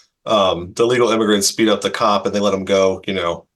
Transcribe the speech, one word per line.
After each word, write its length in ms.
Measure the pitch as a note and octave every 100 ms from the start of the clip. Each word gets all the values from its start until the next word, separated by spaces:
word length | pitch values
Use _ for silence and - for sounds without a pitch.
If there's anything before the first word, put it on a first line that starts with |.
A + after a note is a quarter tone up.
| _ _ -
um, 480 | G#2+ F#2 E2+ F2+
the 120 | A2 A#2
legal 240 | B2 A2+
immigrants 380 | A2+ G#2+ G#2 -
beat 160 | - G#2+
up 100 | G2+
the 100 | -
cop 360 | - A2 G2+ G2
and 100 | G2+
they 60 |
let 120 | G2+
him 120 | F#2+ F#2+
go, 360 | G2 F#2+ F#2+ -
you 60 |
know, 340 | F#2+ E2+ E2 -